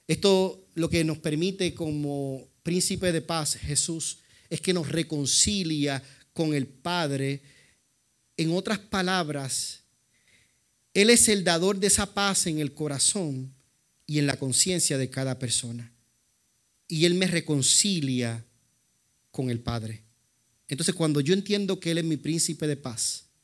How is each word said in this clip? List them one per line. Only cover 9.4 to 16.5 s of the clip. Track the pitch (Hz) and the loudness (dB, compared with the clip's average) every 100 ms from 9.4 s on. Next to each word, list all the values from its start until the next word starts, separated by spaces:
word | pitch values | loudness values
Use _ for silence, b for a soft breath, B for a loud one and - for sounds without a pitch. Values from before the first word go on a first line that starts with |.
| 135 - - - _ _ _ b b b b b _ _ _ - | -4 -4 -6 -10 _ _ _ b b b b b _ _ _ 4
Él | 214 | 6
es | 240 - | 8 6
el | 208 | 4
dador | 180 170 185 202 | 2 2 2 2
de | 196 | 2
esa | 196 196 202 | 2 0 0
paz | 202 190 180 | 0 0 0
en | 156 | -2
el | 147 | -2
corazón | 143 151 139 - 208 165 131 131 - _ _ _ _ - | -4 -6 -2 0 0 -2 -6 -8 -14 _ _ _ _ -4
y | 151 | 0
en | 143 | 0
la | 135 | 0
conciencia | 135 123 185 180 - 139 | 0 0 0 0 0 0
de | 131 | -2
cada | 131 135 131 | -4 -4 -4
persona. | 123 - 120 120 117 _ _ _ _ _ _ | -4 -4 -4 -10 -14 _ _ _ _ _ _